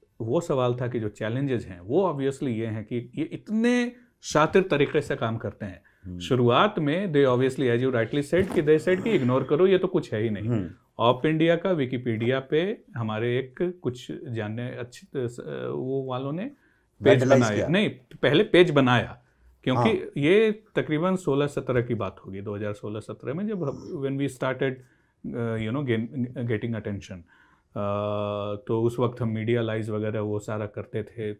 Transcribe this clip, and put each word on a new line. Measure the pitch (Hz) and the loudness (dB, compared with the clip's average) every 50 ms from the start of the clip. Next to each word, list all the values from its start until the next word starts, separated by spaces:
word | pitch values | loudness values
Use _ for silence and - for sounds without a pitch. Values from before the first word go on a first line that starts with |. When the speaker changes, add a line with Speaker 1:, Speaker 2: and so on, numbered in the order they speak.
| _ _ _ - | _ _ _ -10
Speaker 1:
वो | 113 110 131 170 | -6 -2 -2 -2
सवाल | 170 - 151 131 123 123 123 127 | 0 0 0 0 0 0 0 -2
था | 127 120 | -4 -4
कि | 127 120 | -4 -4
जो | 110 104 | -6 -6
चैलेंजेस | - - 113 107 117 131 143 139 123 110 98 | -6 -6 -6 -4 -2 -2 -2 -2 -2 -2 -4
हैं, | 90 92 87 | -8 -12 -14
वो | 90 101 131 180 196 175 151 | -6 -2 0 0 0 0 0
obviously | 139 135 139 139 - 151 135 | -2 -2 -2 -2 -2 -4 -4
ये | 113 107 113 | -4 -2 -4
हैं | 113 107 110 107 | -4 -6 -6 -8
कि | - 123 120 120 - - | -6 -6 -6 -6 -8 -8
ये | - - | -8 -6
इतने | - - - - - 214 220 233 240 247 247 240 240 240 - _ _ _ _ - | -6 -8 -12 -8 -4 -2 0 2 2 2 2 0 -2 -6 -12 _ _ _ _ -8
शातिर | - - 151 156 160 - 196 185 | 0 2 4 4 6 4 4 4
तरीके | - 156 139 143 139 - 151 | 4 2 2 2 2 2 0
से | 139 - 147 | -2 -2 -2
काम | - 127 113 113 | -2 -2 -2 -2
करते | 110 - 104 - - 107 | -4 -6 -8 -8 -8 -10
हैं। | 92 87 - _ _ _ _ - | -12 -12 -14 _ _ _ _ -14
Speaker 2:
हम्म। | 92 90 87 | -14 -12 -10
Speaker 1:
शुरुआत | 87 - 135 123 123 117 120 143 196 214 208 180 | -2 0 2 4 6 6 6 6 4 4 2 0
में | 156 143 151 185 208 190 147 | -2 -2 -2 -2 -2 0 2
they | 143 143 127 123 | 4 4 4 4
obviously, | 123 131 131 127 - 139 120 117 | 4 2 0 0 0 0 2 2
as | 120 127 | 2 0
you | 131 123 | 0 0
rightly | 117 113 117 - 143 143 - 165 | 0 0 0 -2 -4 -2 0 2
said, | 175 196 180 - | 0 2 2 0
कि | 170 151 | 2 4
they | 147 156 156 151 | 4 4 4 4
said | 180 185 185 190 | 2 0 0 2
कि | 233 | 2
इग्नोर | 214 156 131 123 123 131 123 | 2 2 4 2 2 2 2
करो, | - 147 143 185 | 0 2 4 4
ये | 196 185 180 | 4 4 4
तो | 185 180 | 2 0
कुछ | - 151 - - 117 | -2 -2 -2 -2 -2
है | 107 110 | -2 -2
ही | 113 | -2
नहीं। | 107 101 107 113 | -4 -4 -2 -2
Speaker 2:
हम्म। | 120 107 92 82 98 - _ _ _ - | -2 -2 -2 -4 -10 -16 _ _ _ 0
Speaker 1:
ऑप | 113 120 127 123 - | 2 2 2 2 2
इंडिया | 156 160 156 165 165 170 | 0 2 4 4 4 4
का | 165 - 196 | 2 2 0
Wikipedia | 180 156 131 120 131 120 127 123 113 107 113 120 131 135 131 - | 0 0 0 -2 -4 -4 -2 -2 -2 0 0 0 0 0 -2 0
पे | 147 151 175 202 233 - _ _ 180 | 0 0 0 0 -4 -8 _ _ -8
हमारे | 127 113 110 107 110 117 120 120 131 | -6 -6 -4 -4 -2 -2 -2 -2 -2
एक | 131 127 - - 175 180 180 180 - | -4 -6 -6 -4 -4 -4 -4 -4 -6
कुछ | 127 123 127 - - - - - 139 | -6 -6 -6 -8 -12 -12 -12 -10 -8
जानने | 117 110 107 104 107 120 120 123 | -6 -6 -6 -6 -6 -8 -8 -8
अच्छे, | - 123 120 120 - - - - - 143 123 | -10 -10 -12 -12 -14 -18 -20 -12 -8 -6 -6
अ, | 117 123 - - 156 147 64 123 123 | -6 -6 -8 -10 -10 -8 -6 -6 -6
वो | 135 143 135 131 135 135 131 | -6 -4 -4 -4 -4 -4 -4
वालों | 131 127 127 135 139 151 | -4 -6 -6 -4 -4 -6
ने | 175 214 | -6 -6
पेज | 285 - _ _ _ _ _ _ _ _ - - 139 135 | -8 -10 _ _ _ _ _ _ _ _ 2 6 8 8
Speaker 2:
Vandalize | 131 127 127 139 | 8 8 6 6
Speaker 1:
बनाया। | 131 120 110 104 | 6 6 4 2
Speaker 2:
किया। | 101 90 - | 2 2 2
Speaker 1:
नहीं, | 170 202 208 147 - - - _ - - - | 2 2 2 0 -2 -6 -12 _ -6 0 2
पहले | 127 143 170 214 | 4 4 4 4
पेज | 214 - 175 180 170 | 6 6 6 8 8
बनाया, | 147 143 131 123 123 117 92 - - - _ _ _ _ _ _ _ _ - | 6 4 6 6 6 4 4 0 -6 -14 _ _ _ _ _ _ _ _ -2
क्योंकि | 135 127 120 120 226 | 0 2 4 4 4
Speaker 2:
हाँ। | 214 - - - - | 4 2 -2 -4 -2
Speaker 1:
ये | 139 143 156 190 214 226 214 214 220 - _ - | 0 2 4 4 6 4 4 0 -2 -8 _ -2
तकरीबन | 147 123 120 151 151 170 185 185 | -2 0 0 0 0 2 0 0
सोलह | 185 - 156 139 139 143 | 0 0 0 0 2 0
सत्रह | 143 - 139 127 139 123 123 117 | 0 -2 -4 -4 0 0 0 0
की | 123 120 | 0 -2
बात | 101 101 95 - - - | -4 -4 -6 -8 -10 -14
होगी, | - 95 98 | -14 -12 -10
दो | 101 107 104 | -8 -8 -8
हज़ार | 101 104 104 104 | -6 -6 -6 -6
सोलह | - - 107 104 107 | -8 -10 -10 -10 -10
सत्रह | - - 104 - - 123 139 | -10 -12 -14 -10 -10 -8 -6
में | 175 208 | -6 -6
जब | 214 214 180 160 | -6 -4 -4 -4
हम, | 139 123 127 - - 190 147 135 | -6 -6 -8 -10 -12 -8 -6 -4
when | 135 135 135 | -4 -2 -2
we | 143 131 127 | -4 -4 -4
started, | - 143 131 123 123 143 135 131 131 - _ _ _ _ _ _ _ - - 135 | -4 -4 -4 -2 -2 -2 -2 -2 -4 -10 _ _ _ _ _ _ _ -12 -10 -6
uh, | 123 117 113 113 110 110 | -6 -4 -4 -4 -4 -4
you | 107 117 | -4 -4
know, | 143 143 123 | -2 -2 0
gain, | 113 110 113 113 - 131 117 123 - 139 120 117 | 0 0 -2 -4 -6 -6 -6 -6 -6 -6 -4 -2
getting | 113 104 - 117 117 107 - | -2 -2 -2 -4 -6 -6 -6
attention। | 107 101 92 - - 95 90 82 _ _ _ _ _ _ _ _ _ - | -6 -8 -8 -10 -12 -14 -16 -16 _ _ _ _ _ _ _ _ _ -8
Uh, | 113 101 101 101 104 104 104 104 104 104 101 104 104 101 104 104 101 - | -6 -4 -2 -2 -2 -2 -2 -4 -4 -4 -4 -4 -4 -6 -6 -8 -8 -6
तो | - 117 113 113 | -4 0 0 0
उस | 120 120 - | 0 0 0
वक्त | 123 117 123 - 123 | 0 -2 -2 -2 -4
हम | 113 | -4
मीडिया | 110 110 107 113 117 120 113 | -4 -2 -2 0 0 0 0
लाइज | 110 110 113 107 113 | -2 -2 -4 -4 -4
वगैरह | 107 107 107 107 110 110 | -4 -4 -4 -2 -4 -4
वो | 107 107 104 104 | -4 -4 -4 -6
सारा | - - 107 107 107 | -6 -6 -6 -6 -8
करते | 101 - 107 95 - - 110 107 | -8 -10 -12 -12 -8 -8 -8 -8
थे। | - - 113 107 104 104 | -8 -10 -10 -8 -8 -10